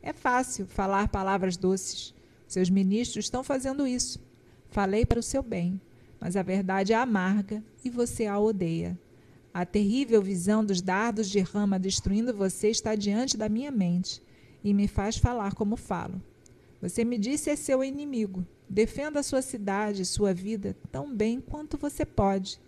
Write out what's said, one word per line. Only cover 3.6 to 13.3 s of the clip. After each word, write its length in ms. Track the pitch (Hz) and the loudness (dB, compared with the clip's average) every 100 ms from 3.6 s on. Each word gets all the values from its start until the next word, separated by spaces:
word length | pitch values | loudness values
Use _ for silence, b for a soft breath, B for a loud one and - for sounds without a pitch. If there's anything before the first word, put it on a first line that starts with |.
| 262 269 277 | -2 -2 0
isso. 340 | 247 247 - - - B B - | 0 -2 -6 -14 -20 B B -6
Falei 360 | - 196 208 233 | 0 2 4 4
para 120 | 233 | 2
o 40 | |
seu 200 | 233 269 | 0 -4
bem, 380 | 254 190 175 190 - B B B | -2 -2 -2 -2 -8 B B B
mas 160 | 170 185 | -4 -2
a 60 | |
verdade 500 | 185 190 190 190 196 | 0 0 0 0 2
é 40 | 226 | 2
amarga 680 | 254 202 185 208 196 214 214 - | 4 2 2 0 0 -6 -10 -10
e 40 | 254 | -8
você 380 | 240 240 - 220 | -2 -2 0 -2
a 120 | 202 | 2
odeia. 600 | 214 208 175 165 170 175 - B B B B | 2 2 0 -2 -4 -6 -12 B B B B
A 120 | 175 | -6
terrível 560 | 175 208 202 240 269 226 | 0 2 4 2 4 4
visão 440 | 190 190 175 214 | 4 -2 2 2
dos 180 | 214 185 | 4 0
dardos 460 | 185 185 226 220 208 | 0 0 0 0 0
de 120 | 202 | 2
Rama 380 | 185 208 208 190 | 0 0 2 2
destruindo 560 | 185 190 - 202 233 | 0 -2 0 0 0
você 340 | 214 190 185 214 | 0 -2 2 0
está 260 | 226 226 | 0 0
diante 420 | 214 202 208 262 | -2 0 0 0